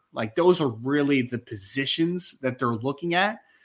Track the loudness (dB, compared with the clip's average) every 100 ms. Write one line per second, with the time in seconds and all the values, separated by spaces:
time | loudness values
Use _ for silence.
0 | _ -6 -4 4 4 6 2 -2 -2 2
1 | 2 2 0 -6 -8 -10 -6 -4 -2 0
2 | 0 -2 -6 -6 -6 -2 -2 -2 -4 -4
3 | -2 0 0 -2 _ _